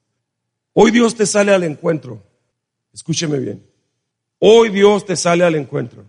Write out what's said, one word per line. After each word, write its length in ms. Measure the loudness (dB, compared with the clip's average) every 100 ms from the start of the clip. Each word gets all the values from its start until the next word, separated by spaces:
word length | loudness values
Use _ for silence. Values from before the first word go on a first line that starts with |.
| _ _ _ _ _ _ _
Hoy 200 | 0 0
Dios 240 | 2 0 -2
te 100 | -4
sale 260 | -2 0
al 120 | 0
encuentro. 580 | -2 -6 -6 -6 -8 -20 _ _ _ _ _ _ _
Escúcheme 460 | -14 -10 -6 -6 -6
bien. 260 | -8 -12 _ _ _ _ _ _ _ 0
Hoy 300 | 4 6 4
Dios 360 | 4 2 2
te 120 | -2 -4
sale 260 | -2 0
al 140 | 0 0
encuentro 500 | -4 -8 -8 -12